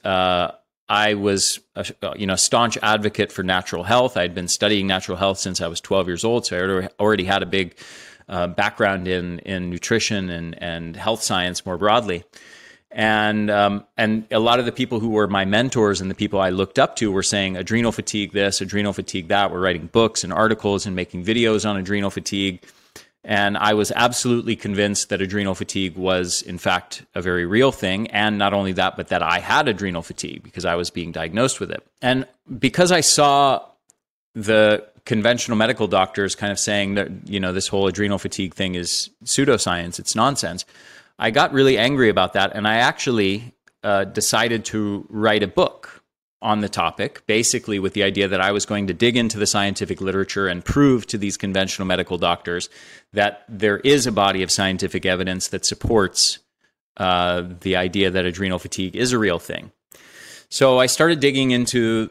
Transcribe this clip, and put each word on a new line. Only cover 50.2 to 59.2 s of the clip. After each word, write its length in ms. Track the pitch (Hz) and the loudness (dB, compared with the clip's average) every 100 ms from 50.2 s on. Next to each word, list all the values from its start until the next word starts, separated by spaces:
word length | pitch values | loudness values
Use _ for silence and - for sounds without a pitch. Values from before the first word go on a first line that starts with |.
| 92 101 98 | -2 -2 -2
and 180 | 87 | -2
prove 400 | - 143 143 123 - | -2 4 4 4 0
to 100 | 107 | -6
these 180 | 101 - | -4 -4
conventional 480 | 98 95 92 - | -4 -2 -2 -2
medical 320 | 92 90 87 90 | -2 -2 -2 -2
doctors 540 | 87 87 - 87 - - - - _ | 0 -2 -4 -6 -8 -16 -20 -20 _
that 300 | 104 101 - - | 0 0 0 -12
there 300 | 101 107 202 | -2 0 2
is 280 | 139 143 120 | 4 4 2
a 60 | |
body 320 | 104 98 95 | 2 2 2
of 60 | 92 | 0
scientific 520 | - 95 92 95 92 | 0 0 0 -2 -2
evidence 440 | 95 92 92 92 - | -2 -2 -2 -4 -6
that 160 | 95 | -6
supports, 720 | - - - 113 95 - - - _ _ _ _ _ - | -4 -4 0 2 2 0 -2 -2 _ _ _ _ _ -4
uh, 440 | 95 90 87 90 90 87 | 0 2 2 0 -4 -6
the 120 | 95 | -2
idea 340 | 90 92 98 95 | 0 0 2 2
that 140 | 92 | 2
adrenal 360 | 90 87 98 90 | -2 -2 -2 -4
fatigue 340 | - - 92 | -6 -6 -6
is 180 | 95 123 | -2 0
a 60 | |
real 220 | 123 | 2